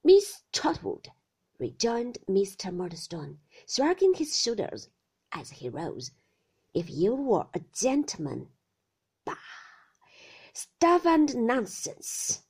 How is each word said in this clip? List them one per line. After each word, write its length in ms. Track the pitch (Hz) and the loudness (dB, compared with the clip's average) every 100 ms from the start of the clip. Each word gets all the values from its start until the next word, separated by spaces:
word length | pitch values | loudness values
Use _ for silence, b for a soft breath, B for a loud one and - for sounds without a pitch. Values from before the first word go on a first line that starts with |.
"Miss 420 | 320 392 403 - _ | 10 8 6 -14 _
Trotwood," 600 | - 415 339 - - - _ _ _ _ _ | -4 -2 -2 -6 -8 -12 _ _ _ _ _
rejoined 600 | 127 - 226 233 247 240 - | -10 -2 -2 -2 -6 -8 0
Mister 460 | 190 196 - 190 | 0 0 -4 -8
Murdstone, 680 | 180 180 170 - 170 143 147 b b b | -8 -8 -10 -12 -12 -12 -16 b b b
shrugging 480 | - 294 359 381 | 0 2 4 4
his 260 | 359 302 - | 4 -2 -2
shoulders 480 | 240 233 - 110 - _ _ _ _ | -2 -2 -6 -8 -16 _ _ _ _
as 200 | 160 123 | -14 -12
he 180 | - 123 | -12 -10
rose, 440 | 127 170 - 123 _ _ _ _ _ _ | -8 -10 -10 -14 _ _ _ _ _ _
"if 160 | - 170 | -6 -4
you 260 | 143 190 | 0 0
were 340 | 262 277 180 - | 2 2 0 0
a 80 | 190 - | -8 -10
gentleman." 760 | - 247 277 285 - 147 123 - _ _ _ _ _ _ _ - | -2 0 0 -2 -6 -6 -8 -12 _ _ _ _ _ _ _ -12
"Bah! 100 | - B B B B B B B B B B B | -12 B B B B B B B B B B B
Stuff 500 | - - _ 339 349 | -16 -16 _ 4 6
and 420 | 339 330 302 247 226 | 6 4 4 2 0
nonsense!" 1000 | 262 196 - - - - - - - | 0 -2 -8 -12 -12 -12 -8 -6 -8